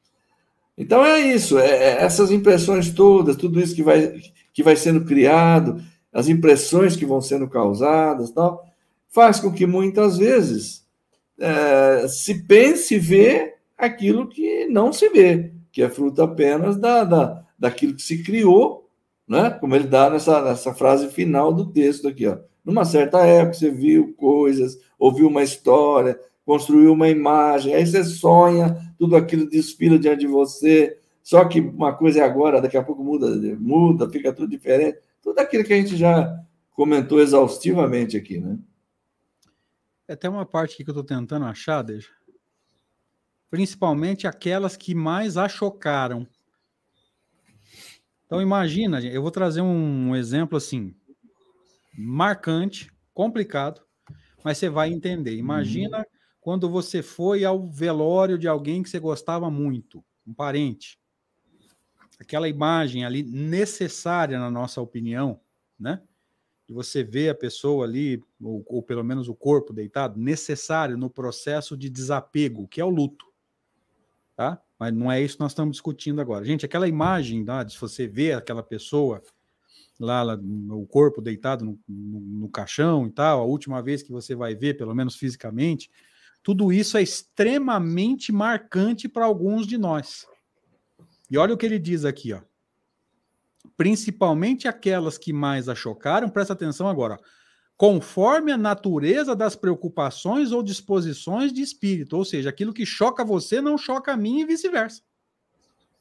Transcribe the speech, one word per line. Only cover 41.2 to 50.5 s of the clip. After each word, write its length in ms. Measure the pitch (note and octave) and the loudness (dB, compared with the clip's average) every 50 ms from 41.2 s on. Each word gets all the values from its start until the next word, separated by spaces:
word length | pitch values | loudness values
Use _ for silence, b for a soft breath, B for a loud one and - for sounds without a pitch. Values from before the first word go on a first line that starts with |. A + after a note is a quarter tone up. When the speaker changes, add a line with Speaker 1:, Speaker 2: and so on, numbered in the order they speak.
| A#2+ A2 D3+ D3+ C#3 | -6 -6 -6 -6 -6
Speaker 2:
achar, 360 | A#2 G#2+ - - D#3+ D#3 C#3+ | -8 -10 -10 -8 -6 -4 -4
Deja. 260 | A#2 A2 G#2+ A2 G#2+ _ _ _ _ _ _ _ _ _ _ _ _ _ _ _ _ _ _ _ _ _ _ _ _ _ _ _ _ _ | -6 -8 -12 -14 -16 _ _ _ _ _ _ _ _ _ _ _ _ _ _ _ _ _ _ _ _ _ _ _ _ _ _ _ _ _
Principalmente 800 | - F3 G3 F#3+ - - F#3+ E3+ D3 D3 D#3+ F#3 G3 G3 - F3 | -6 -4 -4 -6 -4 -4 -4 -2 -2 -2 -4 -4 -6 -6 -8 -10
aquelas 480 | - _ - F3 F3+ G3 G3 F3+ F#3+ | -10 _ -6 -6 -4 -4 -4 -6 -8
que 180 | - - F#3 F3 | -10 -10 -8 -6
mais 420 | E3 D#3 D#3 E3+ G3 A3 G#3 D#3+ | -6 -4 -4 -4 -4 -6 -6 -4
a 120 | F3+ G3 G3 | -4 -4 -4
chocaram. 800 | - - G#3+ G3 - - - D3+ C#3+ C#3 C3 A#2+ A#2+ A#2+ B2 - _ _ _ _ _ _ _ _ _ _ _ _ _ _ _ _ _ _ _ _ _ _ _ _ _ b b b b b b b b b b _ _ _ _ | -6 -6 -8 -8 -8 -8 -6 -6 -4 -4 -4 -6 -8 -10 -12 -14 _ _ _ _ _ _ _ _ _ _ _ _ _ _ _ _ _ _ _ _ _ _ _ _ _ b b b b b b b b b b _ _ _ _
Então, 160 | _ E3 F3+ | _ -6 -4
imagina, 600 | G3 F#3+ G3 G3+ F3+ D#3+ D3 G3 A3+ G3 D#3 B2+ | -2 -2 -2 -2 -2 -2 -4 -4 -4 -4 -4 -4
gente, 140 | A#2+ B2 B2 | -6 -8 -8
eu 80 | C#3 | -8
vou 80 | C#3 E3+ | -8 -6
trazer 300 | E3 F#3 F#3 E3+ D#3 E3+ | -6 -4 -4 -4 -2 -2
um, 480 | F#3 F#3 F3 E3 D#3 D3 C#3 C3 B2+ B2+ | -2 -2 -2 -2 -4 -4 -4 -4 -4 -4
um 60 | B2+ | -4
exemplo, 400 | B2+ A#2+ A2+ B2+ D3+ E3 D3+ | -4 -4 -4 -4 -4 -4 -4